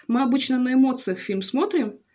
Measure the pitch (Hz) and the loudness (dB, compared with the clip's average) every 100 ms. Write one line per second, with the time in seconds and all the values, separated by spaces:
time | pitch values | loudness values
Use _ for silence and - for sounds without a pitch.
0 | - 240 262 269 262 254 254 262 262 247 | -2 0 2 0 0 0 2 4 4 2
1 | - 185 - 196 - 262 415 349 214 - | -4 -6 -4 -6 -4 -2 0 0 -4 -8
2 | _ | _